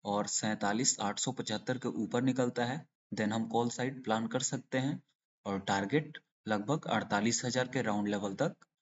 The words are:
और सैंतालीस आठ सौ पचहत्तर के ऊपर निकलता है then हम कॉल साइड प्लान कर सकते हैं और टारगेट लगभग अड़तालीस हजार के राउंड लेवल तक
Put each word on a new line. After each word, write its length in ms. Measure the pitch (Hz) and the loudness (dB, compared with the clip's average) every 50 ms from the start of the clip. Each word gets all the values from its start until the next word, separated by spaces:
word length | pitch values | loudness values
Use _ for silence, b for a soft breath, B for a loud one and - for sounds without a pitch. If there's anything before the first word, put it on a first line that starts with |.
| _ | _
और 220 | 101 101 104 104 | 0 0 0 0
सैंतालीस 720 | - - - - 107 107 104 - 101 104 110 139 139 - - | 0 -2 -2 0 0 0 2 2 2 2 4 2 2 2 2
आठ 200 | 107 101 101 - | 0 -2 -2 -2
सौ 120 | - 135 | -2 -4
पचहत्तर 460 | 127 - 120 - 110 104 - - 127 | -2 -4 -4 -2 -4 -4 -2 -2 -4
के 100 | 120 - 120 - - | -2 -2 -4 -2 -2
ऊपर 200 | 110 - - 120 | -4 0 0 2
निकलता 440 | 127 135 123 127 127 123 120 120 120 | 2 2 2 2 2 2 2 0 -2
है 140 | 120 135 160 - _ _ _ _ _ | 0 -2 -4 -8 _ _ _ _ _
then 220 | - 104 110 110 110 | -2 -2 0 0 2
हम 140 | 113 113 | 0 -2
कॉल 220 | 113 113 117 120 120 | 2 2 2 2 2
साइड 340 | 117 - 123 131 131 127 127 | 0 -2 -4 -4 -4 -6 0
प्लान 240 | 107 110 113 113 | 0 0 2 0
कर 140 | 110 113 127 | 0 -2 -2
सकते 360 | 131 - - 123 - _ - | -2 0 -4 -4 -6 _ -2
हैं 220 | 131 131 139 160 185 _ _ _ _ _ _ _ _ _ | 0 0 0 -2 -4 _ _ _ _ _ _ _ _ _
और 140 | 101 98 95 95 | -2 -2 -2 0
टारगेट 500 | - 101 98 98 101 135 151 151 156 - - _ _ _ _ _ | 0 0 2 2 2 2 2 2 0 -12 -18 _ _ _ _ _
लगभग 400 | 110 110 104 104 104 95 - - | 0 0 0 2 0 -2 0 0
अड़तालीस 560 | - - 110 98 - 107 104 107 117 113 - - | 0 0 0 2 2 0 2 4 2 2 2 0
हजार 220 | 123 117 127 127 | 0 0 0 0
के 140 | 123 - 135 | 0 0 0
राउंड 260 | 117 110 104 104 104 | 0 2 0 0 0
लेवल 260 | 104 104 101 101 101 98 | 0 0 0 0 -2 0
तक 200 | - - - - _ - _ _ _ | 0 0 0 0 _ -20 _ _ _